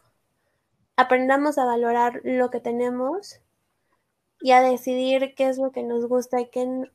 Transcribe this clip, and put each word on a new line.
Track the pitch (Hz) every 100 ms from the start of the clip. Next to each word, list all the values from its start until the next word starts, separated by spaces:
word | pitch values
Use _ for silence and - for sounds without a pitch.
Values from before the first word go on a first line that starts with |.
| _ _ _ _ _ _ _ _ _ -
aprendamos | 254 254 254 277 294 294
a | 247
valorar | 240 240 240 240 233
lo | 247 254 247
que | 240
tenemos | 240 240 247 247 254 359 - - _ _ _ _ _ _ _ _ _ _
y | 262
a | 254
decidir | 254 247 254 254 262 262 269 269
qué | 262
es | 262
lo | 269
que | 254
nos | 240 240 233
gusta | 247 247 247
y | 240
qué | 247
n-, | 254 254 262